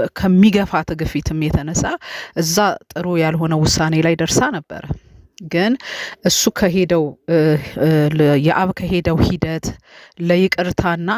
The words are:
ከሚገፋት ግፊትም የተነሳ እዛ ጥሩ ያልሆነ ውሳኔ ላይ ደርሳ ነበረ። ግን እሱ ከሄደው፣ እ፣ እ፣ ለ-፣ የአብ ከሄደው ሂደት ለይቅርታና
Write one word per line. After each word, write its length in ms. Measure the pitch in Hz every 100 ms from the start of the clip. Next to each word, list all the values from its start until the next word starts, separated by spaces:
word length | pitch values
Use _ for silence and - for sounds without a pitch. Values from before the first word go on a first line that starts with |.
| 117 -
ከሚገፋት 760 | 196 185 214 202 196 165 160
ግፊትም 480 | 160 156 143 - 156
የተነሳ 420 | 156 - 151 - - 349 - - - -
እዛ 180 | 165 175 202 - -
ጥሩ 180 | - 175 170
ያልሆነ 380 | 160 156 160 160
ውሳኔ 400 | 151 - 160 160
ላይ 140 | 165 165
ደርሳ 260 | 165 - 262
ነበረ። 320 | 190 - - 147 - _ - - - 165
ግን 280 | 170 202 262 - - - - -
እሱ 180 | - -
ከሄደው፣ 500 | - 190 185 175 170 151 - -
እ፣ 100 | 165 156 151 - -
እ፣ 80 | 156 156 151
ለ-፣ 220 | 156 147 143
የአብ 280 | 147 - 185
ከሄደው 460 | - 175 180 170 165
ሂደት 460 | - 180 160 160 - - _ - - -
ለይቅርታና 920 | 170 175 190 - 180 - 180 170 170